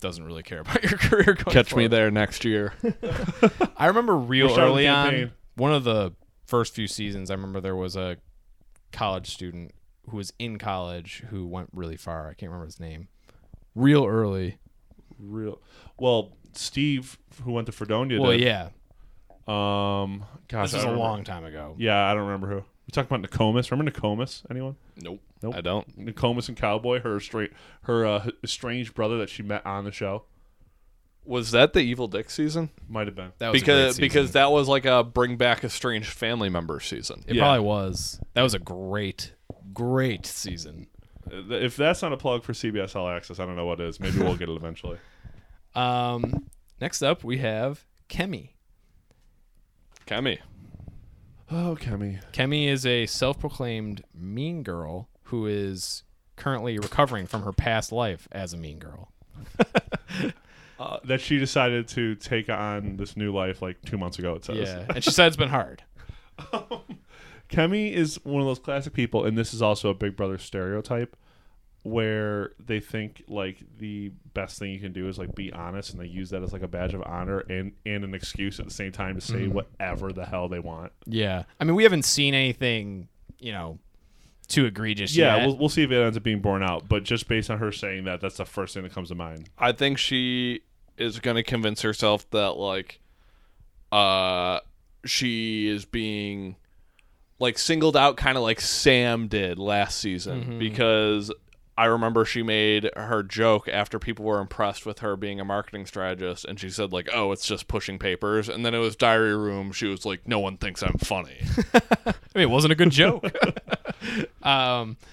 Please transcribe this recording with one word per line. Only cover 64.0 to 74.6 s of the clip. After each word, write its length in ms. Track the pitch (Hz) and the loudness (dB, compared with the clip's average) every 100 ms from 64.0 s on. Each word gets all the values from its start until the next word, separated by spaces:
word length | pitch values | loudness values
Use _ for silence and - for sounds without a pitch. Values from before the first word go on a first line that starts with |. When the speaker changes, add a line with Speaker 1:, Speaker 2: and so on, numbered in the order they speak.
| 90 87 | -6 -4
Speaker 3:
ago, 160 | 87 | -4
it 100 | 85 | -6
says. 240 | - 107 98 | -6 -4 -4
Speaker 1:
Yeah, 160 | 90 - 123 | -4 -6 -2
and 80 | |
she 80 | - | 2
said 160 | - 170 | 6 6
it's 100 | 151 | 6
been 100 | 143 | 2
hard. 340 | 135 92 - - - - - - - | 0 -2 -8 -20 -20 -20 -20 -20 -20
Speaker 3:
<laughs> 120 | 151 - - 233 - 226 _ - - - - | -10 -8 -8 -12 -12 -20 _ -20 -20 -20 -4
Kemi 420 | - 160 208 214 | 2 2 2 0
is 280 | 180 160 - | 0 0 -2
one 180 | 139 143 | -4 0
of 60 | 135 | 0
those 100 | 127 | -2
classic 360 | - 139 139 | -4 -4 -4
people, 320 | - 117 113 107 | -2 0 0 0
and 120 | 110 | 0
this 160 | 113 | -2
is 80 | 113 | 0
also 280 | 110 104 104 | 2 2 0
a 40 | |
Big 220 | 98 104 95 | -2 -4 -4
Brother 240 | 98 95 | -4 -6
stereotype, 760 | - 98 92 104 110 120 120 - _ _ - - _ _ | -8 -6 -4 -6 -4 -4 -4 -10 _ _ -20 -20 _ _
where 680 | 107 113 110 107 107 104 98 - | -6 -2 0 0 -2 -4 -6 -10
they 200 | 113 110 | -6 -6
think, 440 | - 110 107 - - | -4 -8 -8 -12 -10
like, 360 | 104 95 95 - 110 | -6 -6 -8 -18 -14
the 320 | 107 104 101 95 - | -10 -8 -10 -12 -10
best 240 | - 95 | -8 -8
thing 140 | - | -8